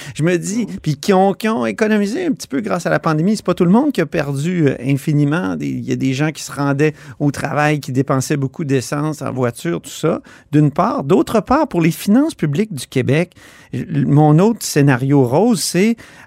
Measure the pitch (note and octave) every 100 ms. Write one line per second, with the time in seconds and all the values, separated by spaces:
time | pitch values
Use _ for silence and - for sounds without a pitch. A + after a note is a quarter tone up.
0 | - - D#3+ F3 E3+ A3 G#3+ F#3+ D#3 C#3
1 | - F#3 G3 F#3 A3 A#3 A3+ G3 G#3+ G#3+
2 | G3+ C#4+ F4 G#3 - C3+ - F#3 E3+ D3+
3 | E3 D#3 F3+ G#3+ - F3 F3 A3 D4+ A#3+
4 | D3 E3+ C#3+ C#3 D#3+ F3+ C#3+ - B2+ C#3
5 | E3 D3 D3 D#3+ F#3 E3+ D3 B2+ A#2+ B2+
6 | C3 C3 D#3 D#3 - - C#3+ C3+ D3+ D3
7 | - - D3 - C#3+ C#3+ D3+ D3+ C#3 B2+
8 | C#3 C3+ - D3+ C3 - D3 C3+ - D3
9 | D#3 D3+ B2+ B2 A#2+ A#2 E3+ E3+ - -
10 | D#3 G3+ - - _ D3+ D3+ - G3+ C#4
11 | C#3+ G3+ - A3 - C4+ D4 F3 E3 -
12 | - A3+ D#4 - D#3+ C#3+ G#3+ C#3+ - C3
13 | A#2 D3 F3 - - - - B2 G3+ D3+
14 | C#3 D3 D3+ D3+ G#3 A3 - D3+ C#3+ B2
15 | C3+ C#3+ B2 C#3 A#3 G3+ - F3 G#3+ A3+
16 | - -